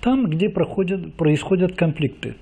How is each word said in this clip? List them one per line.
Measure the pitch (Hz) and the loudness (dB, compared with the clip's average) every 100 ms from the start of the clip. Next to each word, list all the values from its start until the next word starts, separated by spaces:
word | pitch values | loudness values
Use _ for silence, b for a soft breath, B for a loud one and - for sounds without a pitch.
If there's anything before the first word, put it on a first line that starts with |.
там, | - 269 220 | 2 2 2
где | 160 202 | 0 0
проходят, | 196 160 - 180 190 160 | 0 -2 0 -2 -2 -6
происходят | - 156 151 - 190 180 | 0 2 2 2 2 2
конфликты. | 180 165 147 143 - 113 117 | 2 0 0 -4 -4 -12 -12